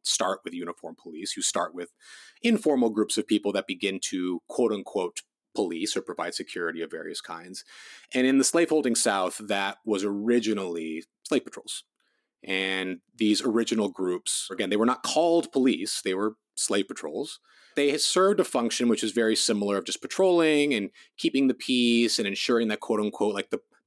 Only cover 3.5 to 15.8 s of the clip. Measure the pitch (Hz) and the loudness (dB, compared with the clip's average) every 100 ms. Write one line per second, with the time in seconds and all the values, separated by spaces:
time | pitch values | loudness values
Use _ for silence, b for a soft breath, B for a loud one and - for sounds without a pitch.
3.5 | 98 - 90 98 95 - 92 90 87 - | -2 -4 -4 -4 -4 -6 -4 -4 -4 -6
4.5 | - 117 101 - 101 90 - - _ _ | 0 0 0 -4 -4 -4 -6 -16 _ _
5.5 | - 92 82 101 - - 87 85 - 98 | -4 -4 -4 -4 -6 -6 -8 -6 -8 -10
6.5 | 90 85 82 80 82 82 85 - 82 90 | -6 -6 -6 -8 -10 -10 -12 -12 -14 -14
7.5 | 95 - B B B B 131 131 135 131 | -18 -18 B B B B 0 4 4 4
8.5 | 170 165 156 135 117 120 98 92 - 107 | 2 2 2 2 2 2 2 0 -4 -4
9.5 | 98 98 - 110 98 101 101 110 120 110 | -2 -2 -4 -2 -2 0 -2 2 2 2
10.5 | 101 92 82 80 80 - _ - 147 - | -2 -2 -6 -6 -8 -12 _ -4 -2 -2
11.5 | - - - - _ _ _ _ _ - | -12 -12 -12 -14 _ _ _ _ _ -6
12.5 | 95 95 95 92 90 _ - 107 101 127 | -2 -2 -2 -4 -8 _ -2 2 2 2
13.5 | 113 113 110 101 - 92 90 - - - | 0 0 0 -2 -2 -4 -4 -4 -6 -6
14.5 | 95 95 104 117 127 - 156 170 170 160 | -6 -2 0 2 0 -2 2 4 2 2
15.5 | 135 131 85 | 2 2 2